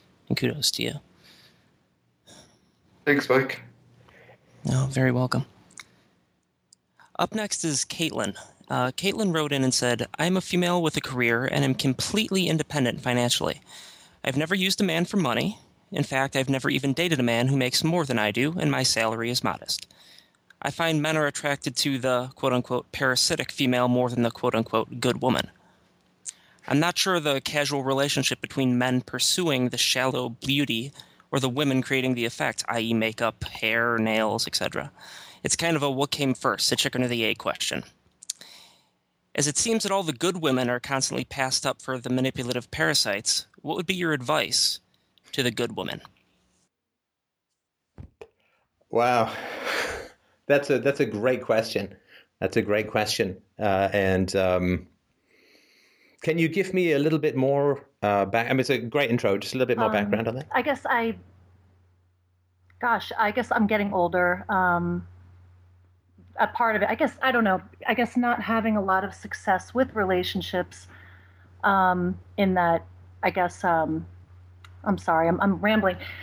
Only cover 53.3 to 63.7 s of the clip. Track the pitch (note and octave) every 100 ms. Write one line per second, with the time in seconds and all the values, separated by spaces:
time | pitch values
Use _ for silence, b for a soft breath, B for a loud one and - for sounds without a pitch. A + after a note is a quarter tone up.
53.3 | G2 _ - G#2 F#2+ G2 G2+ F#2+ F#2 F#2
54.3 | G2 F#2 F#2 F2+ F2 - _ _ _ b
55.3 | b b b b b b b b b -
56.3 | E3 D#3+ E3 F#3 F#3 F3 C#3+ D3+ D#3 D3+
57.3 | B2+ C3 C#3 C#3+ C3+ - - G#2 G2+ G2
58.3 | A2+ A#2+ C3 B2+ B2+ A2+ D3 C3+ A#2+ A2
59.3 | G2 - C3 B2 A2+ A2 G#2+ G2+ G#2 A2+
60.3 | B2 - - C4+ C4+ - A#3+ A3+ F#3 -
61.3 | - _ _ _ _ _ _ _ _ _
62.3 | _ _ _ _ - B3 A3 - - G#3+
63.3 | G#3 A#3+ A#3+ G#3